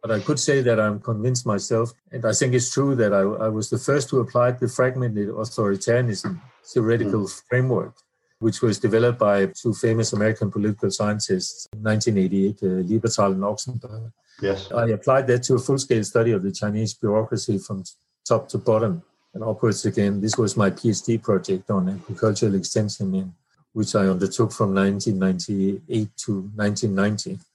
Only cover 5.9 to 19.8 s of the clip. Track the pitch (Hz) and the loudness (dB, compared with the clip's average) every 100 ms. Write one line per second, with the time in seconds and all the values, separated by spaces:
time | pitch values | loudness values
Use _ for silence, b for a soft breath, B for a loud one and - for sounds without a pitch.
5.9 | 120 123 95 - 90 - _ - - 110 | 2 2 -2 -6 -8 -14 _ -4 -2 2
6.9 | 117 113 110 95 - _ 127 127 113 82 | 2 2 0 -2 -8 _ 0 2 0 -2
7.9 | - _ _ _ _ 113 - 117 101 117 | -12 _ _ _ _ -2 2 0 2 2
8.9 | 110 120 120 107 101 98 - 120 104 117 | 4 2 2 2 4 2 0 -4 0 0
9.9 | 113 107 101 107 107 104 101 104 104 101 | 0 0 2 0 0 -2 0 -2 0 -2
10.9 | - 104 107 - 92 - - - 110 107 | -2 -2 -2 -2 -2 -2 -12 -16 -8 -2
11.9 | 107 113 104 92 98 98 110 98 92 90 | 0 2 2 2 2 0 0 -2 0 0
12.9 | 113 113 - 101 95 101 107 - 127 123 | 0 0 0 0 0 -2 -4 -6 -8 -10
13.9 | 110 113 - b b 98 98 - 120 117 | -12 -12 -16 b b -4 -4 -2 0 0
14.9 | 104 - 131 123 123 123 127 - 135 - | 0 2 2 4 2 4 0 2 -2 2
15.9 | 117 104 - 113 107 95 92 107 104 110 | 0 2 2 4 2 0 -4 -4 -2 -2
16.9 | - 110 104 110 110 - 101 - 95 90 | -2 0 2 0 -4 -2 -4 -4 -10 -10
17.9 | - _ _ - 113 110 120 110 110 110 | -18 _ _ -2 -2 0 -4 0 2 2
18.9 | 85 - _ _ - 113 107 117 95 | -2 -8 _ _ -8 -6 0 0 0